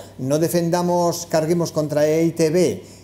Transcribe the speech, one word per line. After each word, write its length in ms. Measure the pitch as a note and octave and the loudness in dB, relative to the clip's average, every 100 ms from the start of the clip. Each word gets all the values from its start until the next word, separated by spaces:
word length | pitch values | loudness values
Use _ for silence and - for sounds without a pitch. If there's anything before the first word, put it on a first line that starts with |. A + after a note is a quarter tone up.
| - - | -10 -10
no 200 | C3 D3+ | -2 0
defendamos, 880 | E3 F3 E3+ F3 F3 F3 E3+ E3 - | 0 0 0 0 0 0 0 -2 -2
carguemos 440 | D#3+ D#3 F3 E3 | -2 0 0 0
contra 340 | D#3 D3+ C#3+ D3+ | -4 -2 0 2
E 160 | D#3+ | 2
I 60 | E3 | 2
T 200 | D#3+ D#3+ | 2 2
B, 320 | F3 D#3 F#2 - - | 2 2 0 -10 -20